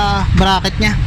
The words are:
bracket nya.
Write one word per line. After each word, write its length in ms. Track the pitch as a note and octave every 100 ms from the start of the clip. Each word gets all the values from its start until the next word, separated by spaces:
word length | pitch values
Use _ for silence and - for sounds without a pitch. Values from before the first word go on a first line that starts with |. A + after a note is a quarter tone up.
| G3+ G3+ - F3+
bracket 400 | F#3+ F#3 F#3 -
nya. 160 | G#3+ -